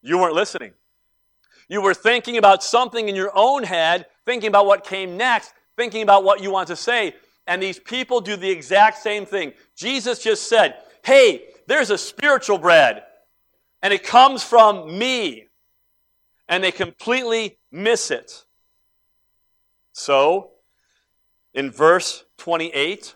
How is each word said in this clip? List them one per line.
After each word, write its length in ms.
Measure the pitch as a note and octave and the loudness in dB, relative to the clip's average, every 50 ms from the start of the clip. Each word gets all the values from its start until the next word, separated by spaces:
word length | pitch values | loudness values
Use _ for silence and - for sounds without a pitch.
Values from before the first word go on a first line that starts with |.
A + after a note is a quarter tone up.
| _ | _
You 160 | B2 D#3+ F3+ | -2 -2 0
weren't 160 | F#3 F3 D#3 | 0 0 0
listening. 380 | E3 G#3 G3+ - F#3 B2 G2+ _ _ _ _ _ _ _ _ _ _ _ _ _ _ _ _ _ _ _ _ | -2 -2 -4 -6 -14 -14 -16 _ _ _ _ _ _ _ _ _ _ _ _ _ _ _ _ _ _ _ _
You 140 | E3+ G#3 G3 | -8 -2 0
were 120 | G3 F3+ | 0 0
thinking 420 | - - A3 A#3+ B3 A#3+ - A#3+ | 0 0 0 0 0 -2 -4 -4
about 260 | A#3 G#3 G3+ G3 F#3 - | 4 6 6 6 4 2
something 460 | - - A#3 - A#3+ - A#3 A3+ G#3 | -2 0 0 0 0 -4 -6 -6 -6
in 80 | G3 | -6
your 160 | F#3+ F#3+ G3+ - | -6 -6 -4 0
own 300 | G3 G#3 B3 C#4 C#4+ B3 | 0 2 2 2 -2 -4
head, 420 | F3+ F#3 E3+ E3 D#3+ E3+ F#3 F3 _ _ _ _ | -6 -4 -2 0 0 0 -2 -4 _ _ _ _
thinking 240 | - B3 A#3+ G#3 A3 | -6 -6 -4 -4 0
about 180 | G3+ G3+ G3+ | 2 2 4
what 180 | G3 G3+ G3 G3 | 4 2 0 0
came 320 | - F#3+ F#3+ F#3+ F#3 F3 | -10 -10 -10 -10 -10 -8
next, 360 | F#3 A#3 B3+ A#3+ G#3+ - - _ _ _ _ _ | -4 -2 -2 -2 -2 -4 -8 _ _ _ _ _
thinking 260 | - A#3+ A#3 F#3+ A3+ A3 | -8 -8 -6 -6 -6 2
about 200 | G3+ G3+ G3+ F#3+ | 4 4 4 6
what 200 | F#3+ G3+ G3 G3 | 4 0 0 0
you 80 | G3 | -4
want 180 | G3 F#3+ F#3 D#3 | -4 -4 -4 -4
to 80 | F3 | -8
say. 380 | D#3+ - - A#3+ A#3 G#3+ E3+ - _ _ _ _ _ _ | -10 -4 -4 -2 -2 -2 -4 -8 _ _ _ _ _ _
And 160 | - F3 F#3 F#3+ | -6 -6 -4 -4
these 160 | F#3+ F3+ - | -8 -8 -10
people 420 | _ - A3+ B3+ B3+ _ B3 A#3+ | _ -12 -10 -10 -6 _ -4 -4
do 160 | G3 F#3+ G#3 | -4 -4 -10
the 140 | G3 F3 F#3+ | -6 -4 -4
exact 480 | F#3+ E3+ D3 B2+ F3+ G3+ G#3 A3 G#3+ - | -4 -6 -6 -2 2 4 4 4 2 -2
same 280 | - A3 G#3 G#3 G3+ | -8 -6 -6 -6 -8
thing. 280 | - F#3+ G3+ F3 C#3+ - _ _ _ _ | -8 -8 -8 -8 -8 -12 _ _ _ _
Jesus 480 | - E3 A3 C4+ C4+ G3+ A#3+ A#3+ - - | -12 -8 -6 -6 -6 -6 -6 -8 -6 -2
just 260 | A3 A3 G#3 - - | -2 -2 -2 -2 0
said, 280 | A#3 A3+ G3 D3+ - - - _ _ _ _ | 2 2 2 2 0 -8 -20 _ _ _ _
"Hey, 460 | - C4+ C#4 C4 A3+ D#3+ - - - - _ _ | 4 6 6 6 6 2 -2 -10 -20 -20 _ _
there's 240 | - B3+ D#4 C4+ F#3 | -2 -2 -2 0 -2
a 80 | G#3 F3+ | -2 -6
spiritual 600 | - - - - - D4 C#4+ B3 - - G#3 F#3 | -6 -12 -12 -4 0 0 0 0 0 -2 -4 0
bread, 440 | D#3 F3+ E3+ D#3+ C#3+ B2 A2 - - _ _ _ _ _ _ _ _ _ _ _ _ _ _ _ - | 2 4 6 6 6 4 0 -4 -14 _ _ _ _ _ _ _ _ _ _ _ _ _ _ _ -4
and 100 | G3 G3+ | -2 -2
it 120 | F#3+ - | -2 -4
comes 400 | - - A#3+ B3+ C#4 C#4 A#3 - | 2 6 6 6 6 4 -2 -8
from 540 | - - A#3+ A3 G#3+ G#3 F#3+ E3 D#3 E3 F#3 | 2 6 6 6 6 6 0 -8 -12 -8 -6
me." 500 | A#3 B3+ C4 B3 A3 E3 B2 A2 A2 _ _ _ _ _ _ _ _ _ _ _ _ _ _ _ _ _ _ _ _ | -4 -4 -4 -4 -6 -6 -8 -12 -20 _ _ _ _ _ _ _ _ _ _ _ _ _ _ _ _ _ _ _ _
And 160 | _ E3+ F3+ F#3+ | _ -4 -2 -2
they 100 | F#3 F3 | -4 -4
completely 840 | - F#3+ E3+ D#3+ _ - A3 A#3+ C4 B3+ A#3 A3+ A3+ A3 G3 _ _ _ _ | -4 -8 -10 -10 _ -6 -4 -4 -4 -2 -2 -4 -4 -4 -6 _ _ _ _
miss 400 | - D#3 G3 A3 A#3+ G#3+ - - | -16 -6 -2 -2 -2 -2 -2 -6
it. 340 | D3 A#2 - _ - - _ _ _ _ _ _ _ _ _ _ _ _ _ _ _ _ _ _ _ _ _ _ _ _ _ _ _ _ _ _ _ | -8 -8 -8 _ -20 -20 _ _ _ _ _ _ _ _ _ _ _ _ _ _ _ _ _ _ _ _ _ _ _ _ _ _ _ _ _ _ _
So, 580 | - - - C#3 C3+ C#3 D3+ E3+ G3 F#3 - _ _ _ _ _ _ _ _ _ _ _ _ _ _ _ _ _ _ _ _ _ | -18 -6 -2 0 2 2 2 0 -2 -6 -10 _ _ _ _ _ _ _ _ _ _ _ _ _ _ _ _ _ _ _ _ _
in 160 | B2+ C#3 C3+ | -8 -8 -8
verse 540 | A2 A2+ D3 D#3+ E3+ F#3 E3+ - - - _ _ _ | -4 0 2 4 4 2 0 -4 -12 -12 _ _ _
twenty-eight 800 | _ - - E3+ E3 D#3+ E3+ D3+ C#3 C#3+ D#3+ G3+ G#3 - - - | _ -8 -6 -6 -4 -4 -6 -4 -4 -4 -4 -6 -10 -14 -20 -20